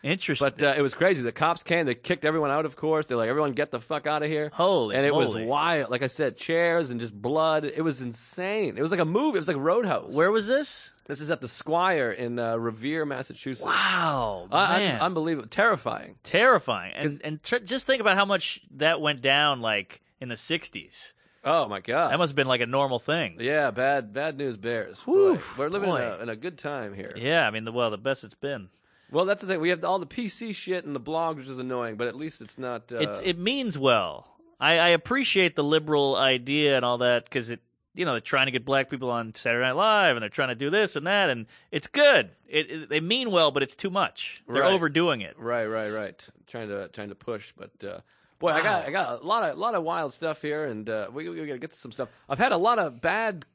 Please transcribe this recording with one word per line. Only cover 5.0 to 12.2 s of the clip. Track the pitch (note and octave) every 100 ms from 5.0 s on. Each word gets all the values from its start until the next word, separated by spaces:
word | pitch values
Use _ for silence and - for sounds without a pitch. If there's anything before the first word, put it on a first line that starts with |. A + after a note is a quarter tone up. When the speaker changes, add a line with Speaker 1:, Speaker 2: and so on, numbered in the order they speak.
| C#3+
Speaker 2:
it | D3
was | A#2
Speaker 1:
moly. | A2 A2+
Speaker 2:
wild. | C#3+ D#3+ D#3+ B2+
Like | B2
I | C3+
said, | - C#3 -
chairs | - E3 E3+ E3+ C#3+
and | A#2+
just | A#2
blood. | G#2 A#2 D#3 D#3+ D#3
It | D3 C#3+
was | D#3+ C3
insane. | B2 A#2+ - - F#3 G#3+ E3+ A2
It |
was | D#3
like | F#3
a | D#3+
movie. | G3 D4+ G3+
It |
was | D#3
like | C#3+
Roadhouse. | D3 G#3+ G#3 A#2+ -
Speaker 1:
Where | C#3 F3+
was | A3 G#3
this? | C4+ D4 - - _ -
Speaker 2:
This | C#3+
is | D3+
at | E3
the | B2
Squire | - - E3 F#3 E3 A#2+
in, | G2+